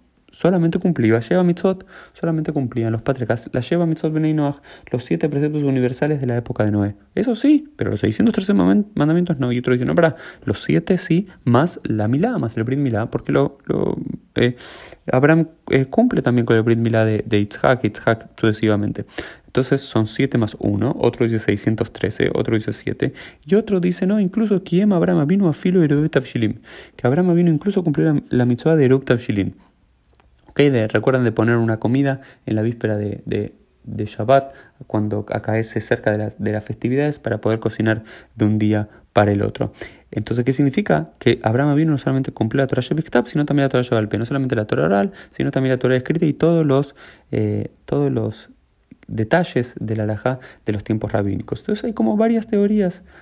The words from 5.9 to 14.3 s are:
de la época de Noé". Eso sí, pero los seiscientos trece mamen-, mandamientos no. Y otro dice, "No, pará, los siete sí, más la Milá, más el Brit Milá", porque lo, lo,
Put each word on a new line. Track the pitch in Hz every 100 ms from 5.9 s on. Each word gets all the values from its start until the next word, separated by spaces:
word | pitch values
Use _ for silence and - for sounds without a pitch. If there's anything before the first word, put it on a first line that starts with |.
| 127 147 151
de | 123
la | 120
época | 117 -
de | 107
Noé". | 104 101 - _
Eso | - 226
sí, | 220 285 302 302 -
pero | 104
los | 104
seiscientos | - 110 220
trece | 214 190
mamen-, | 202 185 208 202
mandamientos | - 147 170 175 143
no. | 127
Y | 120
otro | 127
dice, | 123
"No, | -
pará, | 170 165 - - - -
los | 104
siete | - 156 - 180
sí, | - 165 208 -
más | - 120 170 -
la | - 107 107
Milá, | 135 226 226
más | 117 113
el |
Brit | 113 139
Milá", | 139 110 113
porque | - -
lo, | 143 143 - -
lo, | - - - - - -